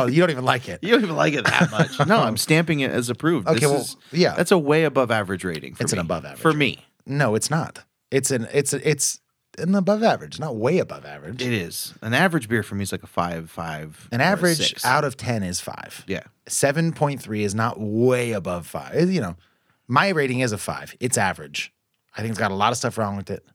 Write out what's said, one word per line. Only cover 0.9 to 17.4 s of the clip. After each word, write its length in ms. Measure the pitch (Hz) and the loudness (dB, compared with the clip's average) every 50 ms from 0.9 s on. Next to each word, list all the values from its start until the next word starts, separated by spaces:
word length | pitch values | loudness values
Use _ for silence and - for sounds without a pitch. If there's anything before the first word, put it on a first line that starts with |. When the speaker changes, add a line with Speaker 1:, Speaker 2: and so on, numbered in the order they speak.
Speaker 2:
don't 100 | 233 277 | 4 4
even 140 | 214 180 160 | 4 2 2
like 180 | 147 151 160 147 | 2 2 2 2
it 100 | 139 110 | 2 2
that 260 | - - - 165 151 | 4 4 4 4 4
much. 340 | 107 107 160 - - - 143 | 4 2 0 0 2 0 2
No, 140 | 147 214 226 | 4 4 4
I'm 160 | - 113 113 | 2 2 0
Speaker 1:
<laughs> 0 | |
Speaker 2:
stamping 420 | 104 - - 156 160 170 160 160 143 | -2 2 2 4 4 4 2 0 0
it 140 | 135 123 | 0 0
as 180 | 73 120 120 120 | 0 0 0 -2
approved. 380 | 120 - - 160 175 131 104 151 | -2 0 0 2 2 2 2 2
Speaker 1:
Okay, 100 | 160 147 | 2 4
Speaker 2:
This 100 | - 143 | 4 2
Speaker 1:
well, 120 | 143 139 | 2 2
Speaker 2:
is, 160 | 117 - - - _ - | -2 -4 -10 -14 _ -4
Speaker 1:
yeah. 220 | - 165 180 143 - | 0 2 2 2 2
Speaker 2:
that's 160 | - 175 - | 2 2 4
a 60 | 202 175 | 4 4
way 260 | 147 139 151 160 165 | 6 4 4 4 4
above 260 | 147 135 139 127 110 | 2 2 2 2 2
average 320 | 113 110 101 90 98 87 | 2 0 0 0 -4 -4
rating 320 | - 90 82 73 67 65 - | -4 -4 -6 -6 -8 -10 -6
for 80 | - | -4
Speaker 1:
It's 100 | 123 - | -2 -2
Speaker 2:
me. 60 | - 95 | -2 -2
Speaker 1:
an 60 | 87 | -2
above 200 | 82 90 80 - | -2 -4 -4 -6
average. 160 | - 71 - | -10 -6 -2
Speaker 2:
For 120 | - 160 | 0 2
me. 320 | 151 151 143 113 76 - - _ _ _ - | 2 2 2 0 0 -4 -12 _ _ _ -10
Speaker 1:
No, 300 | - 135 143 147 113 107 | -4 0 0 2 2 2
it's 160 | 110 - - | 0 0 0
not. 300 | 151 165 139 - - - - _ _ _ _ - | -2 -2 -4 -4 -10 -16 -20 _ _ _ _ -2
It's 180 | - 139 135 - | -2 0 0 0
an, 160 | 139 120 117 - | -2 -2 -2 -2
it's, 200 | - 143 143 139 | -2 -2 0 0
it's 480 | - 127 - 151 147 139 - - - - _ _ _ _ _ _ - - | -2 -2 0 0 0 0 0 -4 -4 -6 _ _ _ _ _ _ -10 -4
an 160 | 160 175 196 | -2 0 2
above 300 | 202 180 180 208 214 226 | 2 4 2 2 4 4
average, 340 | 208 135 - 151 151 - - | 2 2 2 -2 -10 -10 -8
not 160 | 151 156 120 | -8 -6 -4
way 240 | 107 110 131 175 180 | 0 0 2 2 2
above 260 | 117 - - - - | 0 -2 -6 -14 -16
average. 360 | 71 73 73 71 80 113 127 | -16 -16 -16 -14 -12 -8 -6
Speaker 2:
It 100 | 127 123 | -4 -2
is. 400 | 117 104 90 82 - - - - - - | -2 -2 -4 -6 -8 -10 -10 -12 -12 -10
An 120 | - 113 120 | -4 0 2
average 340 | 139 175 190 165 156 120 107 | 4 4 4 2 0 -2 0
beer 140 | 120 113 | 0 -2
for 140 | 101 - 101 | -2 -2 -4
me 80 | 101 101 | -4 -4
is, 80 | 92 | -4
like, 100 | - 87 | -6 -8
a 60 | - - | -10 -6
five, 420 | - 95 87 87 85 82 82 82 | -4 -2 -2 -2 -2 -6 -8 -10
five, 580 | - - 82 82 80 76 78 78 80 - - - | -10 -10 -8 -8 -8 -10 -10 -14 -16 -18 -12 -6
Speaker 1:
An 80 | 117 120 | -2 2
Speaker 2:
or 40 | 139 | 2
a 20 | 180 | 2
Speaker 1:
average 400 | 202 190 170 175 165 151 - - | 2 2 2 2 2 2 0 -2
Speaker 2:
six. 160 | - - - | -2 0 2
Speaker 1:
out 180 | 123 127 147 | 2 4 4
of 140 | 151 139 127 | 2 0 -4
ten 260 | - - 123 120 110 | -4 -4 -2 -2 -2
is 180 | 98 90 87 - | -2 -4 -4 -6
five. 440 | - - - - - - - - - | -8 -10 -12 -12 -14 -16 -16 -14 -8
Speaker 2:
Yeah. 160 | - 95 - - - _ _ - | -8 -6 -6 -8 -12 _ _ -12
Speaker 1:
Seven 460 | - - - - 135 147 160 165 165 | -8 -2 2 2 2 2 2 0 -2
point 280 | 156 - 151 143 139 120 | 0 -2 -2 -2 -2 -4
three 220 | - - 107 107 | -8 -6 -4 -2